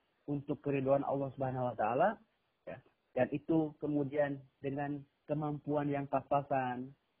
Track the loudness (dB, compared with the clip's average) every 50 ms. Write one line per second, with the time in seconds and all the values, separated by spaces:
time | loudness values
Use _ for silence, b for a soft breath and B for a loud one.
0 | _ _ _ _ -6 -4 -4 -4 -2 -4 -6 -4 -2 -2 0 0 4 4 4 4
1 | 4 0 0 0 -2 -4 -4 -4 -4 -2 0 0 -2 -2 0 0 0 2 4 4
2 | 4 4 2 -2 _ _ _ _ _ _ _ _ _ -14 -14 -14 -16 _ _ _
3 | _ _ 0 0 0 2 0 -6 -2 2 2 2 2 2 -4 -6 -4 -2 0 0
4 | 0 0 2 2 2 2 0 -6 -10 -18 _ _ -6 -4 -4 -2 -4 -4 -4 -8
5 | -10 _ _ _ _ -4 -4 -2 -2 -2 -4 -4 -2 0 0 0 2 0 0 -2
6 | -2 0 -2 -2 0 2 2 2 2 2 0 0 0 0 -4 -4 -6 -10 -12 _
7 | _ _ _ _